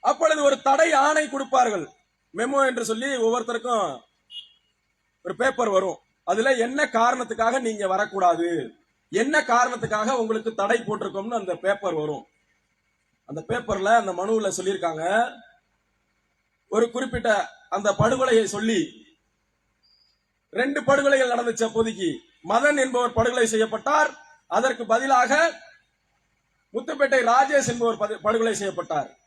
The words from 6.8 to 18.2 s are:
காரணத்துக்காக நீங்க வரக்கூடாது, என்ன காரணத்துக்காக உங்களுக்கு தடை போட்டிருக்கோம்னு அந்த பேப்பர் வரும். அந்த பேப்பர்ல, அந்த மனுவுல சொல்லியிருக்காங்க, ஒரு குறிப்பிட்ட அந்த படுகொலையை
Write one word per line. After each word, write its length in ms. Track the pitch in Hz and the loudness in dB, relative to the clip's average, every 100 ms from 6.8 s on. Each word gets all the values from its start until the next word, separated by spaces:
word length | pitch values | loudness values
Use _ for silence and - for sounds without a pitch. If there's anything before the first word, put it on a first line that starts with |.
| 302 | -2
காரணத்துக்காக 680 | 233 240 254 240 226 226 262 | 2 2 2 -4 -2 0 0
நீங்க 280 | 233 214 196 | -2 -4 -2
வரக்கூடாது, 640 | 190 208 190 180 165 170 165 120 _ _ _ _ | 0 -2 2 2 2 0 -4 -6 _ _ _ _
என்ன 240 | 185 254 302 | -2 2 0
காரணத்துக்காக 760 | 277 240 247 247 - 214 214 262 | 2 2 2 -2 -4 -2 -2 -2
உங்களுக்கு 360 | 220 220 220 | -2 -2 -4
தடை 260 | 220 202 240 | -4 0 0
போட்டிருக்கோம்னு 600 | 226 208 196 190 214 233 | -2 -6 -6 -8 -6 -6
அந்த 140 | 185 170 | -6 -4
பேப்பர் 420 | 185 196 196 165 | -2 -2 -2 -4
வரும். 260 | 151 139 - _ _ _ _ _ _ _ _ _ - | -4 -8 -12 _ _ _ _ _ _ _ _ _ -14
அந்த 120 | 147 | -14
பேப்பர்ல, 480 | - 233 208 190 196 233 | -6 -6 -4 -2 2 2
அந்த 180 | 196 | 2
மனுவுல 380 | 180 196 220 196 | -4 -2 0 -2
சொல்லியிருக்காங்க, 540 | 190 185 196 170 156 170 214 247 - - _ _ _ _ _ _ _ _ _ _ _ _ | -4 -4 -2 -4 -4 -2 0 0 -6 -20 _ _ _ _ _ _ _ _ _ _ _ _
ஒரு 220 | 208 233 | 0 0
குறிப்பிட்ட 580 | 240 262 247 233 208 - - _ | 0 -4 -4 0 0 -2 -10 _
அந்த 220 | 190 208 | -2 -2
படுகொலையை 520 | 196 214 262 | 2 2 2